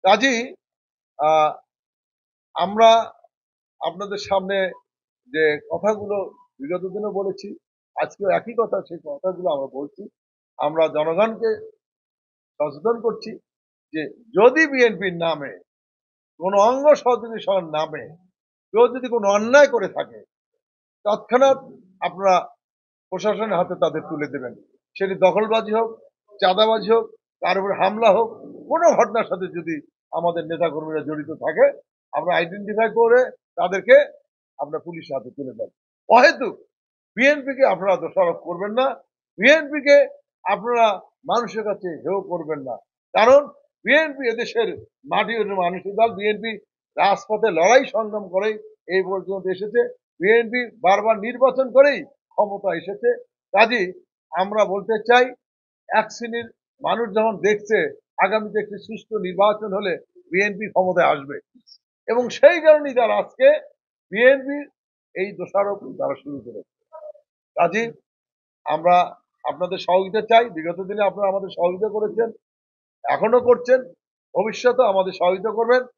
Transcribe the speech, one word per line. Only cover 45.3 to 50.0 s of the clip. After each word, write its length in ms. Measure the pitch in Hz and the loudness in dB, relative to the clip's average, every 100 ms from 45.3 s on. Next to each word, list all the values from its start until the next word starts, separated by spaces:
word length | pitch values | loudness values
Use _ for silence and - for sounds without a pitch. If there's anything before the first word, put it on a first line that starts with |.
| 226 | -2
ও 20 | 202 196 | -4 -2
মানুষের 300 | 175 180 190 202 | -4 -4 -8 0
দল। 120 | 226 185 | 0 0
বিএনপি 340 | 208 208 226 214 _ _ _ - | -4 -4 -6 -10 _ _ _ -2
রাজপথে 520 | 180 190 - 214 214 165 | 0 0 -4 -2 0 2
লড়াই 260 | 180 254 269 | 4 4 4
সংগ্রাম 300 | 208 214 208 190 | -4 -4 -8 -4
করে 140 | 185 214 214 - _ - | -2 -2 -4 -12 _ -4
এই 80 | 185 185 | -2 -2
পর্যন্ত 340 | 190 175 190 185 | -4 -6 -6 -6
এসেছে। 260 | 185 208 226 240 - | -6 -2 -2 -2 -4